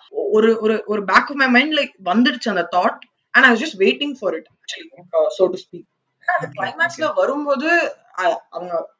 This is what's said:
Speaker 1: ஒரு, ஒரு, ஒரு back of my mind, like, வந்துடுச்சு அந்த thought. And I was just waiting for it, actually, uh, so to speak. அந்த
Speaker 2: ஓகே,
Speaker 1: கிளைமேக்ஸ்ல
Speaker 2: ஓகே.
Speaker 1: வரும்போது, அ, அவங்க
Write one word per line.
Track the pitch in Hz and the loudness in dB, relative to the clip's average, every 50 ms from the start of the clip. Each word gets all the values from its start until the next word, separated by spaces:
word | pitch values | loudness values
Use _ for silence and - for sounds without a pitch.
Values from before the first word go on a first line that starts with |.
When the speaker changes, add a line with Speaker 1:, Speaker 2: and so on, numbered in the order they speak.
| _ _ | _ _
Speaker 1:
ஒரு, | - 143 - - 208 214 220 226 226 220 | -8 -6 -2 2 2 4 4 4 4 2
ஒரு, | 214 214 220 208 - | 2 0 0 0 -2
ஒரு | - 214 214 196 | -4 -4 -4 -2
back | 185 196 240 247 - | 2 2 2 2 2
of | 285 | 0
my | 285 269 254 240 247 | 0 2 4 4 4
mind, | 277 311 | 2 2
like, | 311 294 269 - - _ 190 | 0 -2 -2 -4 -8 _ -4
வந்துடுச்சு | 175 185 226 254 294 254 240 - 233 | 0 2 4 4 2 2 -2 -4 -2
அந்த | 190 180 170 - 185 | -2 -2 -2 0 0
thought. | 180 190 254 - - - _ _ _ _ _ | 0 0 0 -2 -4 -12 _ _ _ _ _
And | - 240 269 | 2 4 4
I | 247 | 6
was | 233 | 4
just | 214 294 311 - 185 | 2 0 -6 0 2
waiting | 190 233 262 - 285 294 | 2 2 2 0 -4 -8
for | 269 - 214 180 160 | -6 -6 -6 -6 -6
it, | 165 - | -6 -10
actually, | _ _ _ _ - - - - - - - | _ _ _ _ -16 -16 -16 -16 -20 -20 -20
uh, | 185 _ - 160 156 147 | -16 _ 0 0 0 0
so | - - 185 180 | 2 2 2 2
to | 190 | 2
speak. | 190 - _ - 170 - _ _ _ _ _ _ _ _ - 359 311 | -6 -12 _ -20 -20 -20 _ _ _ _ _ _ _ _ -4 -4 -2
அந்த | 254 - | -4 -6
Speaker 2:
ஓகே, | - 202 190 | -8 -8 -8
Speaker 1:
கிளைமேக்ஸ்ல | 220 254 311 339 339 - 285 | -8 -4 -4 -4 -4 -2 -4
Speaker 2:
ஓகே. | 311 302 - | -4 -2 0
Speaker 1:
வரும்போது, | 185 190 233 277 294 294 285 277 247 302 330 349 339 311 - - - _ _ _ - | 0 0 0 0 -4 -2 -2 -2 0 0 0 2 2 0 -2 -6 -12 _ _ _ -2
அ, | 185 170 165 - - _ | -2 -2 -2 -2 -8 _
அவங்க | - 170 180 180 170 165 - - _ _ | -12 -12 -8 -6 -6 -6 -6 -8 _ _